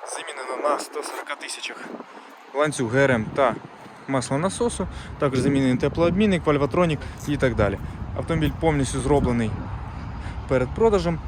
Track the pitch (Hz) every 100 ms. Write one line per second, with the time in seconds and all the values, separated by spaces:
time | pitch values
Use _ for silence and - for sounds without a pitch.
0 | - 143 165 143 127 127 147 139 - 147
1 | - - - 143 139 - - 123 120 120
2 | - - - - - 135 151 139 120 123
3 | 139 123 104 - 131 107 - - - -
4 | - 135 - 139 180 - 240 - 180 -
5 | - - 147 127 127 139 131 127 147 139
6 | 170 175 214 180 156 147 143 170 175 151
7 | - - - 143 135 113 101 98 - -
8 | - - 135 165 151 135 165 151 131 139
9 | 127 143 131 120 113 101 - - - -
10 | - - - - - 131 127 - 226 202
11 | 170 165